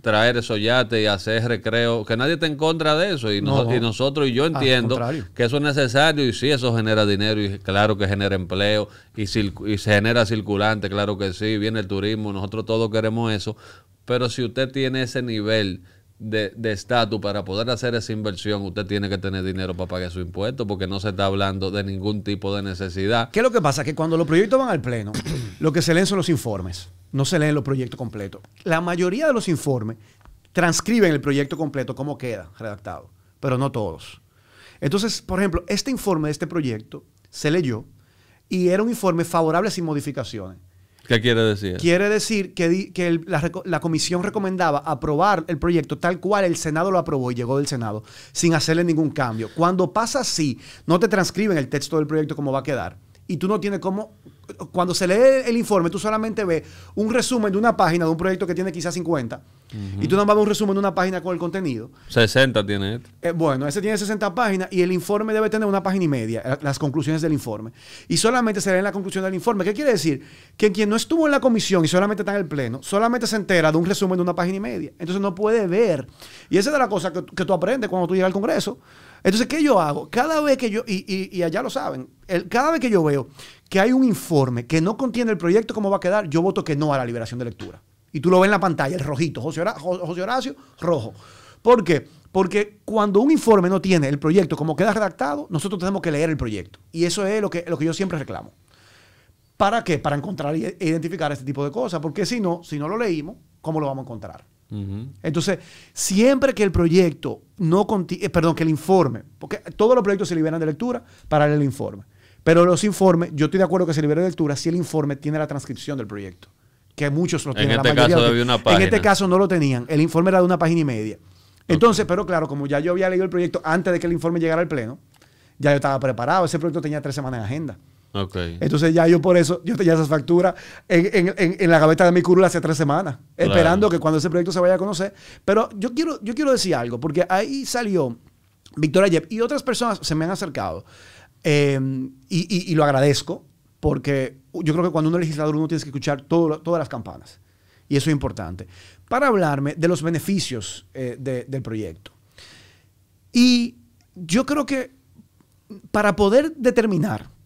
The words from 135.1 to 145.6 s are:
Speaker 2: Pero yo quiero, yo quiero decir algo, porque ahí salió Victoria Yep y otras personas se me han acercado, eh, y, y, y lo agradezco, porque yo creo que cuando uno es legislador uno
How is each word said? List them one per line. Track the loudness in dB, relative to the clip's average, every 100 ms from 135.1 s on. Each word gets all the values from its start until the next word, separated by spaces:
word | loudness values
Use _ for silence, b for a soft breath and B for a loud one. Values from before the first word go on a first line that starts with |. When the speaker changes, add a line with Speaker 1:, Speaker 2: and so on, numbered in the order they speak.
| B B B 0
Speaker 2:
Pero | 0 0 -4
yo | -6
quiero, | -2 -4 -4
yo | -8
quiero | -2 2
decir | 2 2
algo, | -2 -2 -4
porque | -4 -2 0
ahí | 0 0 -4 -4
salió | -4 0 0 0 -4 _ _ _ _ _ -4
Victoria | 0 4 4
Yep | 2 -2
y | -4
otras | -2 -2
personas | -4 -2 -2 -4
se | -4 -2
me | -2
han |
acercado, | -4 -6 -6 -6 -8 -12 B B B B _
eh, | 0 2 4 2 -2 -4 -8 -12 _
y, | -4 -2 -4
y, | 0
y |
lo | 2
agradezco, | 4 4 4 2 -2 -10 -12 _ _ _
porque | -2 -2 -2 -2 -4 -8 _
yo | -6 -2
creo | 2 2
que |
cuando | 2 0
uno | 0
es | -2
legislador | -2 -2
uno | 0